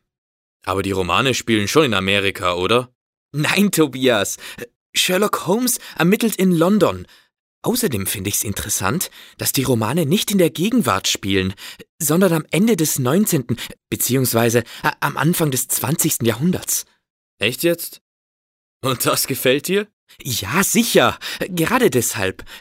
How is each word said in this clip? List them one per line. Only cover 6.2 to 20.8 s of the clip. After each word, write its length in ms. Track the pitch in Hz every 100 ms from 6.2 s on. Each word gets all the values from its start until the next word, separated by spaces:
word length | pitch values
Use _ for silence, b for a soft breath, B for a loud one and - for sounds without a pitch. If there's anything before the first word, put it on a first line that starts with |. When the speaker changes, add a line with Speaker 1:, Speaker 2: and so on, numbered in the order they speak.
| 233 -
Speaker 2:
in 160 | 185
London. 540 | 170 170 208 143 92 87 b b _ _ _
Außerdem 460 | - 240 208 107 92
finde 220 | 107 95
ich's 140 | -
interessant, 680 | 107 98 107 - 95 151 - B B B
dass 140 | 113
die 120 | -
Romane 440 | 127 120 110 156 143
nicht 240 | 208 -
in 80 | 202
der 100 | 165
Gegenwart 580 | 160 196 247 123 95 -
spielen, 460 | - 98 95 95 - B B - -
sondern 320 | 160 165 190
am 120 | 165 -
Ende 260 | 156 226 214
des 220 | 156 -
neunzehnten 600 | 123 170 214 156 - 120 B - -
beziehungsweise, 720 | 110 - 131 127 113 117 117 - B
äh, 100 | 151 -
am 160 | 147 135
Anfang 340 | 143 175 156
des 160 | 131 -
zwanzigsten 600 | - 117 165 156 - 117
Jahrhunderts. 580 | 110 170 156 - - - _ _ _ _ -
Speaker 1:
Echt 240 | 104 127
jetzt? 380 | 170 170 - - _ _ _ _ _ _ _ _
Und 240 | 135 123 147
das 220 | 135 -
gefällt 400 | 131 135 139 160
dir? 200 | 190 214 _ _ b
Speaker 2:
Ja, 420 | 135 110 98 156
sicher. 540 | 196 -